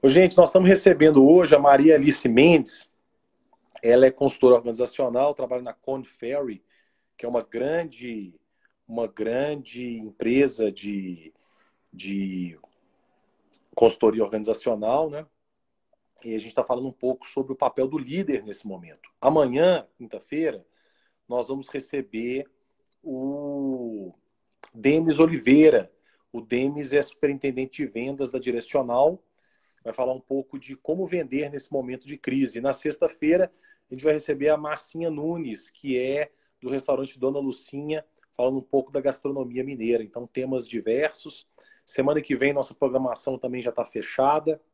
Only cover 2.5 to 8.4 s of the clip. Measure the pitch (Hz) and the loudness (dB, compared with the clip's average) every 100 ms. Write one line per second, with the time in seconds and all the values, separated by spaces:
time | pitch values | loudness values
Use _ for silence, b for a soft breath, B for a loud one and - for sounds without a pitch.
2.5 | 165 120 - - _ _ _ _ _ _ | 6 2 -14 -20 _ _ _ _ _ _
3.5 | _ _ - 117 120 131 - 139 - 131 | _ _ -6 4 6 6 4 -2 4 6
4.5 | 123 117 113 123 - 135 120 143 143 127 | 6 4 -6 -6 -4 -4 0 -2 -2 -6
5.5 | 123 123 - - 135 123 _ 117 139 135 | -8 -10 -14 -8 -10 -10 _ -8 -8 -8
6.5 | 101 _ _ _ _ _ _ 120 123 110 | -12 _ _ _ _ _ _ -6 -6 -6
7.5 | 117 131 165 165 127 123 110 95 85 | -6 -4 -4 -6 -12 -12 -12 -14 _